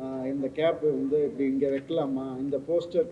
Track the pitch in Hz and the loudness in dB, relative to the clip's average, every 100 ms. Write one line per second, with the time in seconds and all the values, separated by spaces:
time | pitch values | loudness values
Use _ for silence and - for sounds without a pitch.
0 | 131 131 131 139 135 147 165 156 151 131 | -8 -6 -4 -2 -2 0 2 2 2 2
1 | 135 147 143 120 135 135 139 139 139 165 | 2 2 2 2 0 2 2 0 -2 -2
2 | 139 131 131 131 139 135 160 170 170 180 | 0 -2 -4 -4 -2 -2 0 0 2 0
3 | 156 | 2